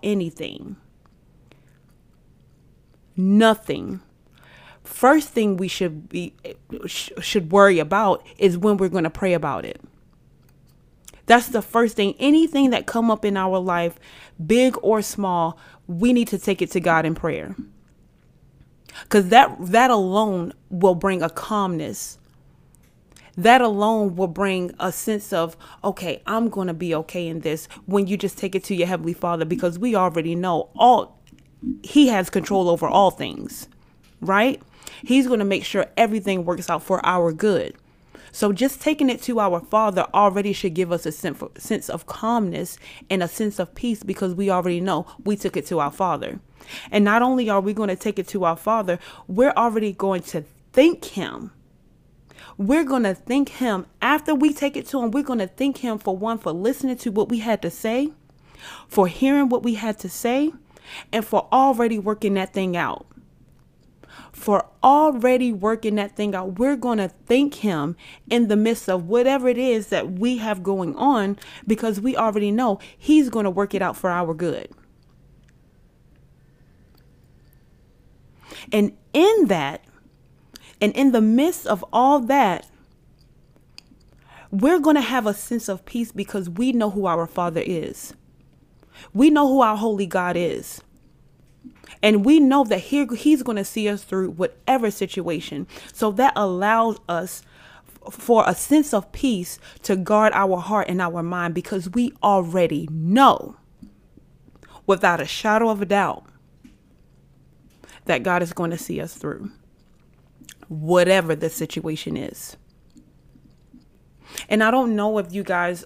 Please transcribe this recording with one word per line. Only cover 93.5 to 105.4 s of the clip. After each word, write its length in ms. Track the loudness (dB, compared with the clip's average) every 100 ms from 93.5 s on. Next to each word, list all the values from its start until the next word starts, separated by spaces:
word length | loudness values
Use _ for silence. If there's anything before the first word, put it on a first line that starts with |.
| -6
see 240 | -6 -4 -4
us 160 | -4
through 280 | -4 -4 -4
whatever 600 | -4 -6 -4 -2 0 0
situation. 760 | -4 -6 -6 -6 -6 -8 -10 -12 -16 -20
So 180 | -4 -2
that 220 | 2 2 2
allows 640 | -2 0 2 2 2 -2 -6
us, 320 | -6 -6 -12 -18 -20 -20 -20 -20 -20 -20
f-, 80 |
for 300 | -6 2 4 4
a 80 |
sense 400 | 0 2 2 2
of 180 | -2 -4
peace 460 | -4 -2 -2 -6 -14 -20 -10
to 120 | -4 -2
guard 380 | 2 4 4
our 240 | 4 2 0
heart 320 | 0 -2 0
and 120 | -2
our 220 | -2 -4
mind, 300 | -6 -4 -4 -6
because 340 | -6 -6 -4
we 240 | -2 -2 0
already 640 | 2 2 2 2 0 0 -6
know 640 | -4 0 4 4 4 -2 -18 _ _ -20 _ _ _ _ _ _ _ -20 -6 0
without 360 | 2 2 0
a 40 | -4
shadow 440 | -4